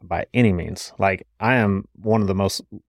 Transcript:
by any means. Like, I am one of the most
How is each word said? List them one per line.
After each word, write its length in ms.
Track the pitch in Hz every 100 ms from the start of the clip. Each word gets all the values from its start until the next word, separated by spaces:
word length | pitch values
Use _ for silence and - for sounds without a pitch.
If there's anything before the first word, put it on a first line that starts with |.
by 220 | 87 85 - 123
any 160 | 113
means. 400 | 90 82 85 - -
Like, 260 | 95 95 - -
I 160 | 110 127
am 320 | 104 98 -
one 280 | - 107 110
of 60 | 98
the 80 | 95
most 260 | 95 - - -